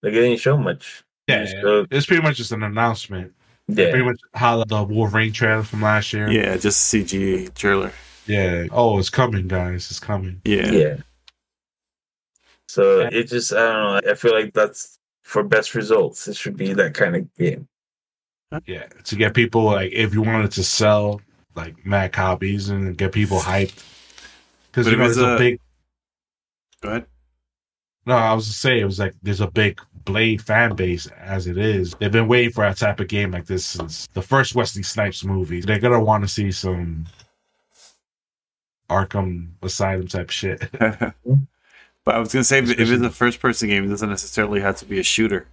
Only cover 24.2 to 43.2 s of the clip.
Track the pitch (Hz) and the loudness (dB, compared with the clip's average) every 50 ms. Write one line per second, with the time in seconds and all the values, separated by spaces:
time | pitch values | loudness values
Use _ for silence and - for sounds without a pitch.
24.2 | - - - - _ _ _ _ _ _ _ 127 120 113 110 - 127 120 117 120 | -20 -20 -20 -20 _ _ _ _ _ _ _ 0 2 4 4 4 4 2 4 4
25.2 | 127 123 123 113 123 123 120 120 _ _ _ _ _ _ _ _ _ _ _ _ | 4 4 4 4 4 2 2 0 _ _ _ _ _ _ _ _ _ _ _ _
26.2 | _ _ _ _ _ _ _ _ _ _ _ _ - 101 107 117 117 _ _ _ | _ _ _ _ _ _ _ _ _ _ _ _ -10 -6 -6 -6 -8 _ _ _
27.2 | _ _ _ _ _ _ _ _ _ _ _ _ _ _ _ _ _ 120 127 120 | _ _ _ _ _ _ _ _ _ _ _ _ _ _ _ _ _ 2 2 4
28.2 | 113 110 110 110 110 107 104 - - 135 127 117 104 98 98 95 104 95 - _ | 4 4 2 0 0 -4 -8 -2 0 2 2 2 2 0 -2 -2 -4 -4 -4 _
29.2 | - 101 101 92 104 92 - 110 107 101 - - - _ _ - - - 98 107 | -4 -4 -2 -2 -2 -2 0 2 2 2 0 -4 -16 _ _ -18 -8 -4 0 0
30.2 | 113 113 110 101 - - 107 113 117 113 101 87 92 90 90 87 - - - - | 2 2 0 -2 -2 0 2 2 2 2 0 -2 -2 -2 -2 -4 -6 -12 -16 -18
31.2 | 85 95 98 95 87 87 87 92 104 110 107 95 90 87 85 - 107 101 101 113 | -12 -8 -6 -6 -4 -4 -4 -2 0 0 0 0 -2 -4 -6 -4 -4 2 2 2
32.2 | 113 110 120 123 120 117 120 - 107 101 98 - - 104 98 - 104 87 104 104 | 4 4 4 4 4 2 2 0 0 0 2 0 -2 -2 0 -2 -4 -4 -2 -2
33.2 | 104 98 90 87 82 - 95 92 87 - - 90 85 80 78 - - - _ 95 | -2 -2 -4 -6 -6 -4 -6 -4 -4 -6 -8 -8 -10 -10 -10 -14 -14 -10 _ -8
34.2 | 92 - 131 135 135 - - 123 113 - - 101 95 - - - 104 101 87 - | -4 2 2 2 2 2 0 -2 -2 -2 -4 -8 -8 -8 -2 -2 -2 -2 -2 -6
35.2 | - 95 98 95 92 78 85 87 87 98 107 98 101 123 120 117 107 107 107 107 | -6 -4 -2 -2 -2 -4 -6 -6 -2 -2 -2 2 4 4 4 4 4 4 2 2
36.2 | 101 98 - - 101 98 95 - - 95 92 87 87 85 82 80 80 82 - _ | 0 -2 -4 -2 -2 -4 -4 -4 -4 -4 -4 -4 -4 -6 -6 -8 -10 -12 -14 _
37.2 | - _ _ _ _ _ _ _ _ _ _ _ - - _ _ _ _ _ _ | -20 _ _ _ _ _ _ _ _ _ _ _ -20 -20 _ _ _ _ _ _
38.2 | _ _ _ _ _ _ _ _ _ _ _ _ _ _ - 98 98 - - 101 | _ _ _ _ _ _ _ _ _ _ _ _ _ _ -2 -2 -2 0 -2 -4
39.2 | 95 92 90 87 85 85 87 _ - 95 - - 101 95 95 95 92 90 - 95 | -2 -2 -4 -8 -10 -12 -16 _ -8 -8 -4 -2 -2 -2 -2 -2 -4 -4 -6 -6
40.2 | 85 - - - - 98 95 - - - - - 113 110 107 - 120 113 - _ | -6 -6 -8 -6 -6 -6 -6 -6 -8 -10 -4 0 0 0 0 -2 -6 -6 -6 _
41.2 | _ 120 127 139 135 - _ _ _ _ _ - - _ _ _ _ - 113 113 | _ 2 2 2 2 0 _ _ _ _ _ -20 -20 _ _ _ _ 0 0 0
42.2 | 113 107 - 131 127 - 135 135 127 120 120 117 113 113 120 123 120 120 - - | 0 0 0 0 2 4 4 2 2 2 2 2 2 2 4 2 2 0 0 0